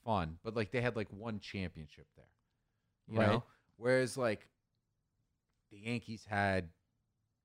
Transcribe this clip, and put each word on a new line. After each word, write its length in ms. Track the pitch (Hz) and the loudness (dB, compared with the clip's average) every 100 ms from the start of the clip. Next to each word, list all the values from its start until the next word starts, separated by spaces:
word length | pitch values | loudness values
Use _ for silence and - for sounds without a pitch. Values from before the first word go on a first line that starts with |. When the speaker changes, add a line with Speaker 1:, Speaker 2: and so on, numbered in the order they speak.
| - | 0
Speaker 1:
fun, 320 | 104 82 80 | 2 2 -4
but, 140 | 113 113 | -4 -2
like, 160 | 104 | 0
they 80 | 120 | 0
had, 160 | 120 117 | 0 0
like, 160 | 104 | -4
one 280 | 98 113 104 | -6 -8 -8
championship 680 | - 101 90 82 76 - - _ | -6 -6 -6 -8 -16 -18 -20 _
there. 140 | - _ _ _ _ _ _ _ - | -20 _ _ _ _ _ _ _ -4
You 100 | 110 | 2
Speaker 2:
Right. 80 | 107 | 4
Speaker 1:
know? 140 | 110 - _ _ - | 4 0 _ _ -4
Whereas, 400 | 117 127 127 135 | 2 2 2 0
like, 300 | 120 104 - _ _ _ _ _ _ _ _ _ _ _ _ | -2 -2 -6 _ _ _ _ _ _ _ _ _ _ _ _
the 80 | 104 | -12
Yankees 440 | 107 120 - 110 - | -6 -6 -6 -12 -2
had, 440 | 104 101 95 85 - _ _ _ _ _ _ | 2 4 2 0 -10 _ _ _ _ _ _